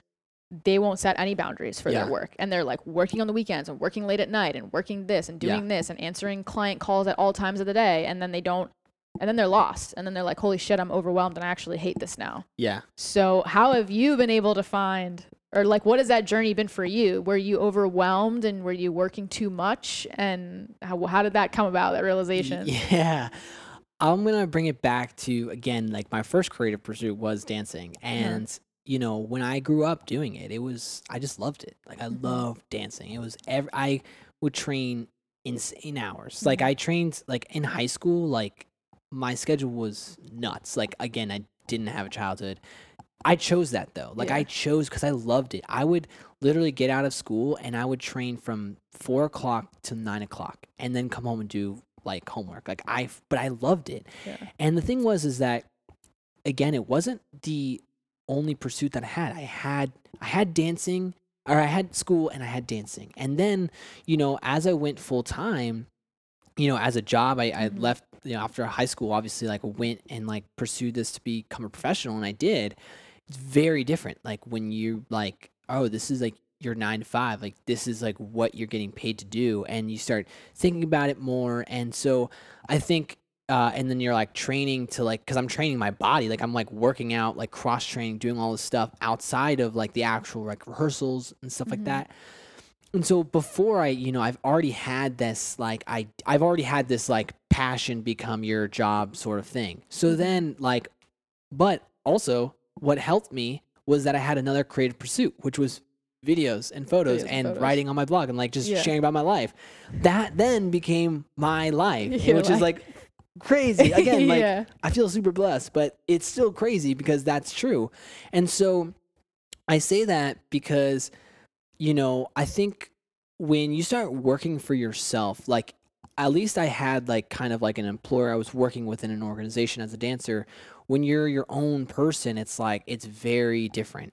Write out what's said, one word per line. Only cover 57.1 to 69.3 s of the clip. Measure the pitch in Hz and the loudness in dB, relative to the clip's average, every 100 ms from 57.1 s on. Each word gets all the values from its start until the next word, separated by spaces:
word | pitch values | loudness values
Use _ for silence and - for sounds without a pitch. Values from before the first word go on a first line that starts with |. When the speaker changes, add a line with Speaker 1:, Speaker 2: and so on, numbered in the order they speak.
| 240 _ 143 | -4 _ -14
Speaker 2:
the | - 151 135 123 _ _ _ _ - | -6 -4 -4 -6 _ _ _ _ -6
only | 135 151 | -2 -2
pursuit | 143 127 - 143 | -2 -6 -2 -2
that | 123 | -2
I | 113 | -6
had. | - 165 | -4 -4
I | 170 | -4
had, | 139 - 139 143 139 - _ - | -10 -8 -4 -2 -2 -4 _ -12
I | - | -2
had | 185 202 | 0 2
dancing, | 165 160 170 - 185 185 - _ _ - | 2 0 0 -2 -2 -2 -8 _ _ 2
or | 151 | 4
I | 147 | 4
had | 175 185 | 2 -2
school | - - 175 156 | -4 2 2 2
and | 139 | -2
I | 120 | -6
had | 123 123 | -6 -4
dancing. | 110 104 - 101 - | -6 -6 -12 -14 -6
And | 131 143 | -4 0
then, | 202 196 175 - - - - | 2 2 -2 -6 -20 -12 0
you | 160 | 2
know, | 139 139 | 2 0
as | - 143 180 | 0 2 2
I | |
went | 165 147 127 | 2 0 -4
full | - 127 | -2 -2
time, | 120 - 190 170 120 113 120 _ _ _ _ _ _ - | -2 -4 -4 -2 -2 -4 -8 _ _ _ _ _ _ 0
you | 143 | 2
know, | 123 | 4
as | 120 120 | 2 0
a | |
job, | 104 117 127 131 | 2 4 4 2
I, | |
I | 117 80 107 | 0 0 -2
Speaker 1:
Mm-hmm. | 101 | 0
Speaker 2:
left, | 120 123 _ - | -2 -2 _ -16
you | 135 | -8
know, | 117 | -6
after | 110 - 113 | -6 -6 -6
high | - | -2
school, | 127 - 113 | -2 -2 0
obviously, | 107 110 | 0 -2